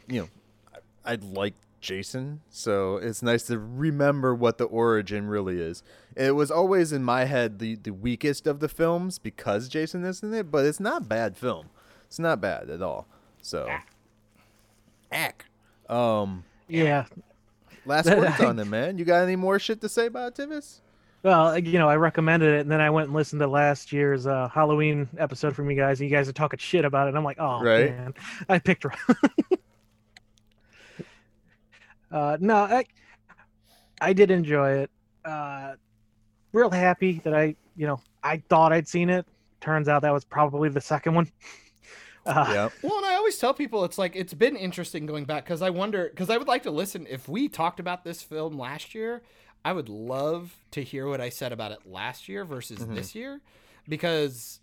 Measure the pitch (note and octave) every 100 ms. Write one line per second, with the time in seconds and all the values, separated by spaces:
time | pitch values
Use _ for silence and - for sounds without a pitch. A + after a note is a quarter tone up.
0 | - B2+ E2+ _ _ _ _ - _ _
1 | - A#2 G2 F#2+ G2+ - _ _ - F#2+
2 | G2 B2+ C#3 D3+ _ - A#2 G2+ F#2+ G2
3 | A2+ G#2+ A#2+ A#2 - A#2 G#2+ B2+ D#3 C#3+
4 | C#3+ C#3+ C3 A#2+ A#2+ A2+ A2+ A2+ A#2 A2
5 | G2 G#2 G#2 G#2 F#2+ F2+ E2 F2 - -
6 | _ - C3+ C#3+ C#3+ D#3 F#3 F#3+ D#3+ C#3+
7 | B2 B2+ C3 C3+ A#2 G2+ A2+ A2 G#2+ F#2+
8 | A#2+ A#2+ D3+ C#3 D3+ C#3+ D3+ - E3 E3+
9 | F#3 - A2 - - G#2 B2+ D#3 D#3+ F3+
10 | F3+ F3+ G#3 A3+ F3 D3 C#3+ D3+ G3 E4
11 | C3 A2 A2 F#2 B2 F2 D#2 _ _ _
12 | _ - E3 C3+ G2 C2 A1 E2 F#2 A1
13 | - _ _ _ - E2 B1 D#2 - _
14 | _ _ _ _ _ _ _ _ _ _
15 | _ D#3 D3+ - - _ _ _ - A#2+
16 | A#2+ G#2+ G2 F#2 - _ _ E3 D#3 C#3+
17 | B2 - - _ _ _ _ - C3 D3+
18 | E3 G3+ E3+ C#3+ - A2+ G#2 A2 D3+ F#3+
19 | E3+ F3 F3+ F#3 F#3+ G3 - A3 G#3 -
20 | A#3 B3 B3 A#3+ C#4+ D4+ - - _ _
21 | _ _ F#3+ E3+ D#3+ E3 E3 F3 D3+ D3+
22 | E3 E3 D#3+ E3 D#3 D3 D3 D#3 D3+ D#3
23 | D3 D3+ D3+ D3+ C#3+ C#3 D3 C#3+ - C#3+
24 | C#3+ C#3 C3 C3+ B2 D3+ D3+ D3+ D3+ D3
25 | C#3 E3 D3 B2+ D3+ C#3+ C#3+ C#3 C#3 C3
26 | C#3 C#3+ C3+ C3+ D3+ - - F3+ D3 C#3
27 | C#3 C#3+ D3 C#3 D3+ A#2+ A#2+ A2 C3+ B2
28 | B2+ - - - - F3+ - F3 C#3 -
29 | - A3 - - - F4+ _ _ _ _
30 | _ - _ _ _ _ _ _ - -
31 | - _ _ _ _ _ _ _ _ _
32 | _ D#3 D3 D#3 G3 G#3+ G3+ B3 A#3+ _
33 | _ _ _ - _ _ _ _ _ -
34 | E3 F#3+ G3 F#3 D3+ D3 C#3 C#3 C#3 _
35 | _ _ D#3+ D3+ C#3+ C#3 C#3 C3+ _ _
36 | _ _ _ _ _ G#3+ A#3+ F3+ F3+ F3
37 | F#3+ E3 D#3+ D3+ D#3 D3+ _ - D3+ C3+
38 | - _ C#3+ D#3+ - E3 D#3+ E3+ D3+ F3
39 | F3 F3+ F3 _ _ _ - D#3 D3 D3
40 | D3 C#3+ - D3+ D3+ C#3+ D3+ C#3 - D3+
41 | E3 E3 E3 _ - - _ _ _ -
42 | - - - D3 C#3 G#2 G#2+ - D4 G#4
43 | G4 F#4 G#4+ - B3 C#4 C#4+ A3 F3 -
44 | F3+ F#3 F3+ D3 B3 B3+ F#3 F3 E3+ E3+
45 | D3+ D3+ C#3+ D3+ - E3 F#3 F3 G#3 G3+
46 | E3+ - F#3 A#3 C#4+ B3 A3+ D3+ F#3+ -
47 | A#2+ C3 - F#3+ C#4+ - E3 E3+ F3 F3+
48 | E3+ E3+ - D#3 D#3 D3 B2+ D3+ - A3
49 | A3+ A#3+ - _ _ _ D3+ F3+ B2 G#2
50 | A#2 C3 D3+ E3+ F3 - _ D3+ B2+ C#3
51 | C#3 C3+ B2 - B2+ A2+ G#2+ G#2 F#2 F#2
52 | A2+ B2 - G3 F#3 C3 - G#2+ A#2 A2
53 | - G#3+ C4 C#4+ _ _ _ _ - D3+
54 | F3 D#3+ D3 A#2+ - -